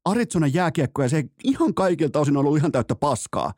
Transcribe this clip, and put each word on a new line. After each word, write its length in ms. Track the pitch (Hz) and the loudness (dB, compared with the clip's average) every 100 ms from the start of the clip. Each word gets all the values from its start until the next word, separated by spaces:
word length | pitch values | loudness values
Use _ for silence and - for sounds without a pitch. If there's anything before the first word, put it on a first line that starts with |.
Arizonan 500 | 175 220 226 180 147 | -2 -2 0 0 2
jääkiekkoa 500 | 165 170 170 131 - | 2 0 0 -2 0
ja 40 | 127 | 0
se 80 | 156 | 0
ei 80 | 120 _ | -4 _
ihan 300 | 254 269 320 | -2 0 0
kaikilta 460 | - 190 160 151 151 | 0 0 0 0 0
osin 160 | 143 139 | 2 2
ollut 200 | 143 151 | 2 2
ihan 160 | 143 | 2
täyttä 220 | 131 - | 0 -2
paskaa. 580 | 117 143 120 - 92 62 | -2 0 -2 -4 -4 -6